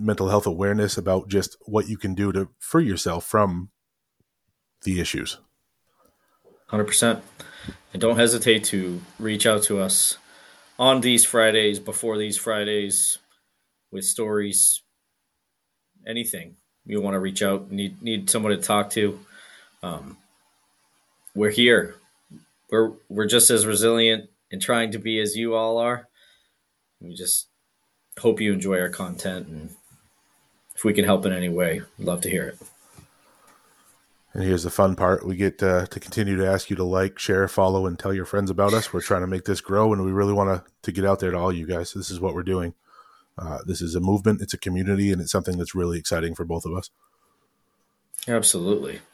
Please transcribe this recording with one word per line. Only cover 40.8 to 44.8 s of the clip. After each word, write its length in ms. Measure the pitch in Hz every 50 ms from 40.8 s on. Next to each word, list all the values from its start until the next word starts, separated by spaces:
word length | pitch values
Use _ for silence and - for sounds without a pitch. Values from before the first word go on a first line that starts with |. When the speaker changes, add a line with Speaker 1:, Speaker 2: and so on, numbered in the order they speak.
Speaker 1:
to 100 | - 107
get 120 | 85 98 95
out 140 | 98 98 92
there 140 | 98 92
to 40 | 87
all 160 | 87 87 92
you 140 | 90 85 80
guys. 260 | 80 90 85 87 -
This 180 | - 98 90 -
is 100 | 95 85
what 140 | 92 92 80
we're 80 | 90
doing. 320 | 90 95 92 90 85 85 - _ _ _ - - - _ _ _ _ _ - -
Uh, 200 | 85 82 73 - -
this 140 | 90 87 -
is 140 | 87 85 85
a 60 | 90
movement, 420 | 90 95 104 98 95 110 104 90
it's 120 | 98 - -
a 40 | -
community, 520 | - 98 90 92